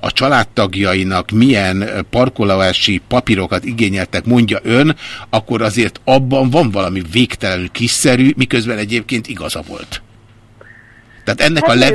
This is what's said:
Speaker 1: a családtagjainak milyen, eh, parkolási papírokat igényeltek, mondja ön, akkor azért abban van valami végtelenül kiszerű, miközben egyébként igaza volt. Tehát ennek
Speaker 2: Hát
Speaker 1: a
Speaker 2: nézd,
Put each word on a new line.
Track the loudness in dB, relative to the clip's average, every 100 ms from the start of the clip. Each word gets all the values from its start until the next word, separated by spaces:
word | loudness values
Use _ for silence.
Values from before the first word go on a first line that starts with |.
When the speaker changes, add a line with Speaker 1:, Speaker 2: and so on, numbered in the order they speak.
Speaker 1:
a | -4
családtagjainak | -2 0 0 0 -2 -2 -2 0 0 0 -2 0
milyen, | 2 4 4 0 -2
eh, | -4 -6 -4
parkolási | 0 0 0 0 2 2 0 0 -2 -2
papírokat | -2 0 -2 -2 -4 -4
igényeltek, | -2 0 -2 -4 -4 2
mondja | 4 4 0
ön, | 0 2 2 0 -8 -16 -4
akkor | -4 -2 -2
azért | -2 0 -2 -2
abban | 2 2 4 2 2
van | 2 2
valami | 0 -2 -4 -2
végtelenül | 0 0 -2 -4 -4 -6
kiszerű, | -4 -2 0 2 4 4 2
miközben | 0 0 -2 -4
egyébként | -4 -4 -2 -6 -6
igaza | -10 -8 -10 -12
volt. | -16 -14 -16 -16 _ -20 _ _ -20 -20 -20 -20 -20 _ -10
Tehát | -6 0
ennek | 0 2 2
Speaker 2:
Hát | 4
Speaker 1:
a |
Speaker 2:
nézd, | 4